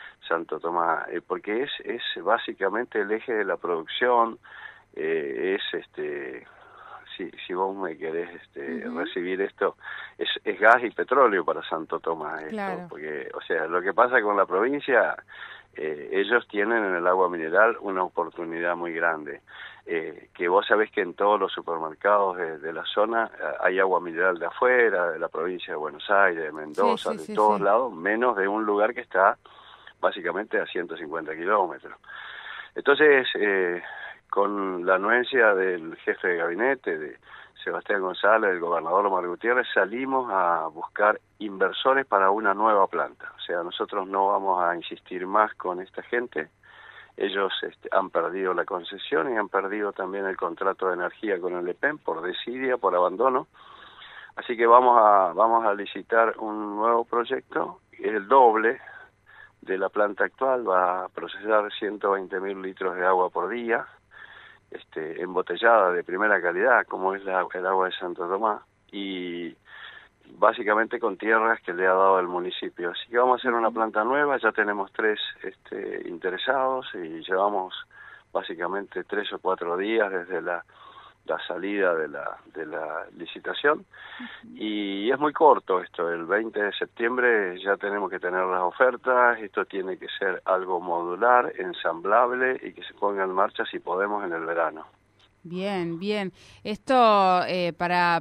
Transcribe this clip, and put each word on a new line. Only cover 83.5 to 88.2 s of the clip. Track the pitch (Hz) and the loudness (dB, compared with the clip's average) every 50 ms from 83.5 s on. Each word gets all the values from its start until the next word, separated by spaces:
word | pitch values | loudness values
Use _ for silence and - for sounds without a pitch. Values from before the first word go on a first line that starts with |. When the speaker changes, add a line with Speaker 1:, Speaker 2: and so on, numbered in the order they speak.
| 92 - - 147 156 - | -6 -2 0 0 0 0
Speaker 2:
Ujú. | 196 _ - - - - - - 247 226 - - - - - | -4 _ -20 -20 -20 -18 -16 -16 -14 -16 -16 -18 -20 -18 -12
Speaker 1:
Y | - 107 107 107 - 101 98 98 98 104 117 | -8 -6 -4 -4 -2 -4 -4 -4 -2 -2 -2
es | 135 135 | 0 0
muy | 151 151 | 0 -2
corto | 143 - 165 147 123 95 - - 92 92 | 2 6 8 8 8 8 4 0 0 0
esto, | 90 - - - 85 85 | -2 -4 -6 -4 -2 -2
el | 85 85 82 | -2 -4 -2
veinte | 82 98 107 113 113 - 104 | 0 0 0 0 -2 -2 -2
de | 104 101 - | -2 -2 -2
septiembre | - - - _ - 117 117 127 123 123 123 117 107 98 90 90 92 | -4 -6 -8 _ -2 -2 -2 0 2 4 4 4 4 2 0 -4 -4
ya | 95 101 98 | -2 -2 -2
tenemos | 90 101 101 101 104 98 90 | 0 -2 -4 -2 -2 -4 -4
que | 92 90 | -4 -4